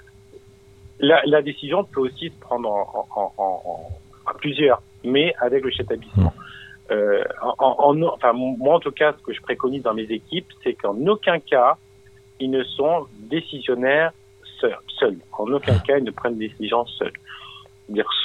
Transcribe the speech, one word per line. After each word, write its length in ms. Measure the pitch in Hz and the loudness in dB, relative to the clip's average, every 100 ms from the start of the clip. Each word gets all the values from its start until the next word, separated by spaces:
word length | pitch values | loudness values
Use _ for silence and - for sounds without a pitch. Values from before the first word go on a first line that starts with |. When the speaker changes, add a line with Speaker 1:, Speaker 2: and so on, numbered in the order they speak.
| - - - - - - - - - - | -20 -20 -20 -20 -20 -20 -20 -20 -18 0
Speaker 1:
la, 220 | 143 156 | 6 6
la 180 | 139 151 | 6 4
décision 420 | 147 - 143 180 | 2 -6 -2 -2
peut 160 | 202 139 | -2 -2
aussi 280 | 127 - 165 | -2 -4 -12
se 100 | - | -10
prendre 280 | - 123 113 | -6 -4 -2
en, 400 | 101 - 104 - | -2 -4 -6 -6
en, 180 | 104 98 - | -4 -4 -2
en, 260 | 98 90 | -4 -4
en, 260 | 87 82 85 - - - - | -8 -10 -10 -14 -18 -12 -10
à 40 | |
plusieurs, 480 | - 147 139 143 117 - - | -6 -4 2 4 2 -2 -8
mais 300 | 123 139 170 - | 0 2 2 0
avec 240 | 123 135 | 0 0
le 60 | 127 | -2
chef 160 | 120 104 | -4 -4
d'établissement. 480 | 110 - 98 85 - | -6 -2 2 2 0
Speaker 2:
Mmh. 560 | - - - - - | -12 -20 -20 -12 -4
Speaker 1:
Euh, 320 | 104 104 98 - - | 0 2 2 0 -4
en, 120 | 117 - | -4 2
en, 440 | 131 - 143 156 | 2 6 4 4
en, 60 | 165 | 0
enfin, 240 | - 123 | 2 2
moi, 400 | 120 127 120 135 165 | 2 -2 0 4 4
en 40 | |
tout 100 | 147 | 2
cas, 220 | - 151 147 | 0 0 0
ce 40 | |
que 100 | - | -8
je 80 | 107 | -8
préconise 420 | - 120 131 135 | -6 -2 -2 -2
dans 120 | 120 | -2
mes 80 | 110 | -2
équipes, 460 | 110 110 - 180 - - | -4 -6 -6 -8 -8 -8
c'est 120 | 127 | -6
qu'en 220 | - 101 107 175 | -2 -4 0 0
aucun 320 | 208 190 165 | 0 0 -2
cas, 380 | - 131 127 160 _ - - - _ - | 2 4 4 2 _ -20 -20 -20 _ -8
ils 100 | 131 | -2
ne 120 | 131 | -2
sont 420 | 123 - 151 170 131 107 | -2 -2 0 0 -4 -14
décisionnaires 920 | 110 160 - 143 127 123 131 147 165 - _ _ - - | -6 -6 -6 -8 -4 0 2 2 0 -4 _ _ -20 -4
seuls, 160 | 117 98 - - | -4 -2 -10 -2
seuls. 200 | 117 87 - - | 0 -2 -8 -6
En 120 | 107 | -4
aucun 220 | 139 139 95 | -2 2 0
Speaker 2:
Mmh. 60 | - | 2
Speaker 1:
cas, 120 | 143 | 0
ils 60 | |
ne 60 | 113 | 0
prennent 260 | - 120 113 | -4 -4 -4
des 100 | 107 | -8
décisions 360 | - 104 117 120 | -8 -2 -2 -2
seuls. 260 | - - - - - - - - - - | -6 -8 -10 -20 -20 -18 -20 -20 -20 -8
C'est-à-dire, 220 | 104 - - | -4 -2 -2